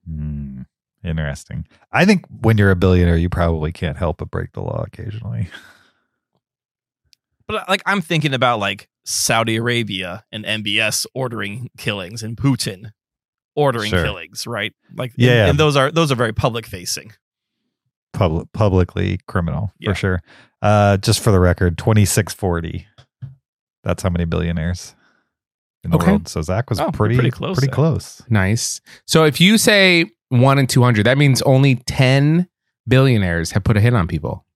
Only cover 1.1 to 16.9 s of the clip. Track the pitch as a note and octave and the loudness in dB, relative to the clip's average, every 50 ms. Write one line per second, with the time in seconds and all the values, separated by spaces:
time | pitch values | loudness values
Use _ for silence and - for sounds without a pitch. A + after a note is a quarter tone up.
1.1 | D#2+ D#2+ D#2 C#2+ C#2 - - _ - - E2 _ _ _ _ _ - C3 E3+ G3 | -6 -6 -6 -6 -8 -10 -14 _ -12 -12 -12 _ _ _ _ _ 0 2 4 4
2.1 | G#3+ F3 - _ - - - A2 A2+ G#2 G#2 G2 F#2+ F2 F#2+ F#2 F2+ F2+ F2 E2+ | 4 2 0 _ -16 -2 2 2 4 6 4 4 4 4 4 4 4 6 4 4
3.1 | E2+ E2 E2+ F2 - - E2+ E2 E2 D#2+ D#2 D#2 E2 - - D#2+ C#2 D2 F#2 D#2+ | 4 2 0 0 -2 -2 0 0 -2 -2 -4 -6 -6 -6 -6 -6 -6 -4 -4 -6
4.1 | D2+ - D#2 - - - - - _ - G1+ G1+ G1+ G1+ G1+ - - - - - | -4 -6 -10 -10 -8 -10 -10 -10 _ -12 -10 -8 -6 -8 -8 -10 -12 -14 -14 -12
5.1 | G2+ A2 - - A#2 A2+ G#2 E2+ - - - - - _ _ _ _ _ _ _ | -12 -12 -12 -10 -8 -8 -8 -8 -10 -20 -20 -20 -20 _ _ _ _ _ _ _
6.1 | _ _ _ _ _ _ _ _ _ _ _ _ _ _ _ _ _ _ _ _ | _ _ _ _ _ _ _ _ _ _ _ _ _ _ _ _ _ _ _ _
7.1 | _ _ _ _ _ _ _ - G#3+ G#3 - - F#3+ G3+ - F3 G3 G3+ E3 - | _ _ _ _ _ _ _ -10 -10 -10 -4 -4 -4 -4 -2 -2 -2 -2 -2 -2
8.1 | F3 D#3 C#3+ D3+ C3+ B2+ B2+ B2 A#2+ A2 G2+ G2 G2+ G2+ - _ _ _ _ - | -2 -2 0 0 0 2 2 0 0 0 -2 -4 -6 -8 -12 _ _ _ _ -8
9.1 | - - - - A#2+ A2+ A#2 A2+ A2+ A2 A#2 A#2+ A#2+ A#2+ A#2 G2+ G2+ F#2 F#2 F2+ | -6 -4 -2 0 0 0 0 0 -2 -2 -2 -2 -2 -2 -2 -4 -6 -8 -8 -8
10.1 | F2 G#2+ _ _ - G#2+ G#2+ - A2 G#2+ G#2 G#2 G2+ G#2+ A2+ G#2+ A2 - - - | -10 -14 _ _ -16 -12 -8 -6 -6 -6 -4 -4 -2 0 0 -2 -2 -4 -8 -8
11.1 | _ B2+ C3 B2 A#2+ G#2+ G2+ G2+ G2+ A#2+ B2 - _ - - A#2+ G#2 G2 F#2 F2 | _ -8 -8 -6 -6 -8 -8 -8 -10 -12 -14 -16 _ -8 -6 -6 -6 -6 -8 -12
12.1 | A2 A#2 A2 G#2+ A#2 - - C#3 C3 - - - G#2 - - A2 _ _ _ _ | -12 -12 -10 -12 -10 -2 0 0 0 0 -4 -8 -10 -12 -16 -20 _ _ _ _
13.1 | _ _ _ _ _ _ _ _ _ D3 D3 C#3 A#2+ A#2 G#2+ G#2+ - F2+ - - | _ _ _ _ _ _ _ _ _ 0 0 0 0 -2 -4 -2 -2 -2 -2 -2
14.1 | G2+ F2+ E2+ - - - - A2+ A#2+ G#2+ G2+ A2 _ _ _ _ - - B2+ B2 | -6 -8 -14 -16 -14 -12 -10 -8 -6 -6 -6 -8 _ _ _ _ -12 -10 -10 -10
15.1 | - - A#2+ B2+ B2 A#2 G#2+ F#2 - C#3+ D#3 D3+ C#3 C#3 C3 C#3 - E3 E3 D3 | -2 2 2 4 4 4 4 4 4 4 2 2 4 2 0 2 2 0 0 0
16.1 | C3+ A2+ A#2+ A2+ A2 - - C3+ A2+ A#2 A2 - - F#2 F2 - | 0 0 -2 -2 -2 -2 -2 -2 -2 -4 -10 -10 -14 -12 -10 -10